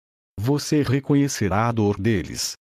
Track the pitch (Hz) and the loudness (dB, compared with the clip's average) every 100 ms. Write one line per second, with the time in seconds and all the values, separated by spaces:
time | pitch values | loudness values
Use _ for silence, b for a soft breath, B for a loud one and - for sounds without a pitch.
0 | _ _ _ - 107 143 - 151 131 135 | _ _ _ -6 -2 -2 0 0 2 0
1 | - 143 143 - 101 95 117 117 104 101 | 2 2 2 0 -2 0 0 2 0 2
2 | 98 104 71 58 - - | 0 0 -2 -6 -8 -10